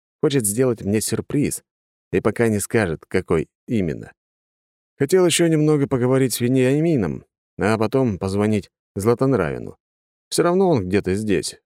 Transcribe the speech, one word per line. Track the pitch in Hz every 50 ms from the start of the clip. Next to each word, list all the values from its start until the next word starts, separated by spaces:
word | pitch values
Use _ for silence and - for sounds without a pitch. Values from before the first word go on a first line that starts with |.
| _ _ _ _
Хочет | - 156 139 139 110
сделать | 98 101 117 131 127 117 -
мне | 95 98 104 110
сюрприз, | - - 113 - - - - 147 131 78 - - - _ _ _ _ _ _ _ _ _
и | - 95
пока | - 110 101 - 120 113
не | 107 101
скажет, | - - - 117 104 85 76 - -
какой | - - 95 87 - 92 80 71 - _ _ _
именно. | - 123 107 92 80 65 55 52 - - _ _ _ _ _ _ _ _ _ _ _ _ _ _ _ _ -
Хотел | 139 135 185 185 180
еще | 170 - - 170
немного | 165 160 151 151 151 151 143 139
поговорить | - 139 123 120 123 131 131 135 123 -
с | -
Вениамином, | 120 120 131 131 127 127 139 151 160 170 160 127 95 78 65 - - _ _ _ _ _ _ -
а | 92 104 110 107
потом | 110 107 - 131 131 120 98 82
позвонить | 95 95 98 101 104 107 107 104 - - _ _ _ _ -
Златонравину. | 101 95 113 120 - - - - 95 85 73 65 62 57 50 - _ _ _ _ _ _ _ _ _ _ -
Все | - -
равно | 160 175 175 190 196 180
он | 160 117 92 92
где-то | 98 101 85 92 95
здесь, | 104 110 107 95 78 - - - - _